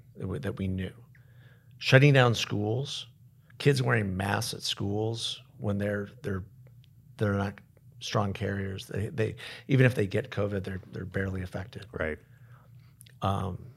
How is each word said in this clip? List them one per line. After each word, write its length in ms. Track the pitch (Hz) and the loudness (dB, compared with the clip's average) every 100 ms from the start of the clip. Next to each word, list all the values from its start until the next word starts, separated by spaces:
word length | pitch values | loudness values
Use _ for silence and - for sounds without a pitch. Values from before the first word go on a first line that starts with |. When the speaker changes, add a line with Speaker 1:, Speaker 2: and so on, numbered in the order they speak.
| - - | -20 -12
Speaker 1:
that 100 | 95 | -8
we, 120 | - | -6
that 180 | 98 - | -6 -4
we 100 | 95 | -4
knew. 240 | 92 92 - - - - - - - - - | -2 -6 -10 -20 -20 -20 -20 -20 -20 -20 -8
Shutting 360 | - 135 143 | 6 8 10
down 220 | 135 123 110 | 8 6 4
schools, 720 | - 104 104 117 143 - - - - - - - | -2 -2 0 -2 -4 -8 -12 -20 -20 -20 -20 0
kids 240 | 143 135 | 2 4
wearing 340 | 127 120 101 92 | 4 2 2 0
masks 360 | 98 104 110 | 0 0 -2
at 80 | - | -6
schools 800 | - - 101 104 110 113 - - - - | -6 -4 -2 0 -2 -2 -6 -8 -14 -6
when 200 | 104 101 | -2 0
they're, 320 | 101 101 101 - | 0 -2 -6 -8
they're, 220 | 101 95 - - - - - - - - | -4 -4 -6 -14 -20 -20 -20 -20 -20 0
they're 160 | 104 | 2
not 220 | 101 101 101 - _ - - | 2 -2 -6 -18 _ -20 -14
strong 340 | - 117 101 | -2 0 0
carriers. 540 | 95 98 98 98 95 - | -2 -4 -4 -4 -8 -8
They, 200 | - 107 | -6 -4
they, 260 | 139 107 - - - - | -2 -2 -4 -12 -14 2
even 180 | 131 131 | 6 6
if 100 | - | 4
they 120 | 101 | 0
get 220 | 104 - | -2 -2
covid, 320 | - 101 101 | -2 -2 -2
they're, 180 | 92 95 - | -4 -8 -10
they're 140 | - 92 | -12 -6
barely 360 | 98 98 95 | -4 -2 -4
affected. 440 | 90 92 90 - - | -6 -8 -10 -14 -12
Speaker 2:
Right. 260 | - 80 76 - - - - - - - - - - | -6 -4 -4 -12 -20 -20 -20 -20 -20 -20 -20 -20 -4
Speaker 1:
Um, 380 | 98 98 95 92 - | -2 0 -4 -8 -14